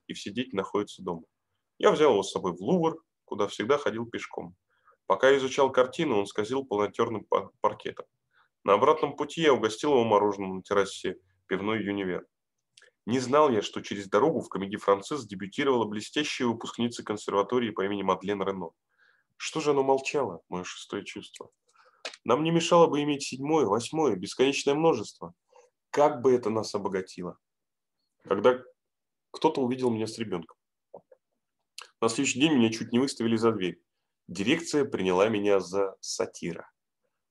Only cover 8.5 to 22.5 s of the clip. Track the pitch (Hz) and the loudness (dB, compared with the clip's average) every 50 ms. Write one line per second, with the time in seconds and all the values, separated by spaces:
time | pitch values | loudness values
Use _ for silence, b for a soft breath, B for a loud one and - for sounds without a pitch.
8.5 | _ _ - - 98 104 127 143 151 151 151 143 139 - 147 143 - 165 165 151 | _ _ 2 2 4 6 6 4 4 4 0 -2 -4 -6 -8 -8 -4 2 4 4
9.5 | 131 110 110 107 107 - - 151 143 123 117 113 107 101 104 104 98 101 98 95 | 4 4 2 0 -2 -2 0 2 4 4 4 6 6 4 4 2 0 -2 -6 -6
10.5 | 95 92 - - 101 101 98 95 - - - 98 90 - _ _ _ _ _ - | -8 -8 -6 0 2 2 2 2 -2 -6 -8 -8 -8 -8 _ _ _ _ _ -6
11.5 | 95 92 98 107 110 110 92 101 101 101 98 92 87 85 - - _ _ _ _ | -6 -4 -2 -2 -4 -2 -2 -4 -4 -4 -4 -4 -6 -6 -8 -12 _ _ _ _
12.5 | _ _ _ _ _ b b b b _ _ 101 117 131 127 120 135 151 156 147 | _ _ _ _ _ b b b b _ _ -4 -4 -2 0 2 4 4 4 4
13.5 | 117 104 98 - - 104 - - 98 101 98 98 - 104 127 160 147 113 - - | 4 0 -2 -2 -6 -10 -10 -8 -8 -10 -4 0 2 2 4 2 2 -2 -4 -6
14.5 | - 92 98 98 104 98 - 101 101 98 98 - 151 143 120 101 104 95 104 95 | -6 -6 -6 -6 -6 -2 2 2 2 2 0 -4 -8 -8 -8 -10 -12 -12 -12 -8
15.5 | - - 147 139 127 120 110 104 104 107 104 - - 147 151 - - - 131 120 | -6 -2 0 2 2 2 0 -2 -4 -8 -10 -6 -4 -4 -4 -2 -2 -2 0 0
16.5 | 113 113 - - - - 117 120 117 - 110 - 107 104 - - 98 98 98 - | 0 -2 -6 -10 -6 -4 -4 -4 -4 -6 -6 -6 -6 -6 -4 -2 0 0 0 0
17.5 | 123 123 120 107 - - 95 98 104 101 95 92 92 90 98 95 104 98 95 95 | 0 -2 -2 -2 -2 -4 -4 -4 -4 -2 0 0 0 0 -2 -4 -4 -2 -2 -4
18.5 | 98 95 87 82 - _ _ _ _ _ _ _ _ _ _ _ _ - - - | -4 -4 -8 -12 -14 _ _ _ _ _ _ _ _ _ _ _ _ -12 -10 -8
19.5 | - 156 147 147 143 139 135 135 135 131 131 - - 147 131 101 85 82 - _ | -6 -2 0 2 2 2 2 2 2 0 0 -2 -2 -2 -2 -4 -6 -10 -12 _
20.5 | 87 90 90 - - - - - - 101 90 - - 101 95 - - - - - | -8 -8 -8 -10 -12 -14 -12 -8 -8 -8 -8 -10 -12 -14 -16 -16 -18 -18 -20 -20
21.5 | _ _ _ B B B B B B B B B B B _ 110 120 143 156 165 | _ _ _ B B B B B B B B B B B _ 0 0 0 2 2